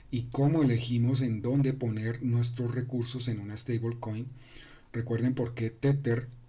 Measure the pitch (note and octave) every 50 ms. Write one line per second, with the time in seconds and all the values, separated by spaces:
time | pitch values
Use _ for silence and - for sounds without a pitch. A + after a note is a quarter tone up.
0 | - - - A#2+ A#2+ - - C3+ C#3 D3 D#3+ E3 D3 B2+ A#2 A2+ - - B2 A#2+
1 | A#2 B2 C3+ B2 B2+ A2+ A2 G2+ - A#2+ C3 C#3+ C3+ C3 C3 C3+ B2+ A2+ G#2+ G#2+
2 | A2 A2+ A#2 - - B2 A#2 A#2+ A#2 - - - B2 A#2 A#2 B2 B2 - B2+ A#2+
3 | A#2 - - B2 A#2 B2 A2 G#2 G2+ G2+ G#2 G#2 - - A#2+ A2+ A2+ A#2 A#2+ A#2
4 | - A2+ G#2+ A2 B2+ C#3 - - - - - - - - - - - - - A2+
5 | A#2 - A#2 A2+ A#2+ B2+ B2+ C3 A#2+ A#2+ - - A2+ A2+ - - - C#3 C#3+ C#3+
6 | - F#3 - - - - - - -